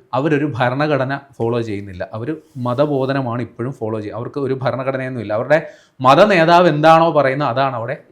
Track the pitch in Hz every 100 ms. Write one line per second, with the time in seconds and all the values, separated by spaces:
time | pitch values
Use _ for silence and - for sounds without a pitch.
0 | _ 127 151 143 147 117 123 135 151 139
1 | 131 139 - - 117 120 113 101 101 90
2 | - 110 120 156 - 135 123 123 151 139
3 | 131 139 123 120 117 - 120 135 110 110
4 | 104 107 123 143 131 131 127 123 131 131
5 | 131 127 101 107 131 156 156 - _ -
6 | 131 143 214 185 165 175 175 147 156 165
7 | 165 151 131 135 139 123 135 123 120 143
8 | -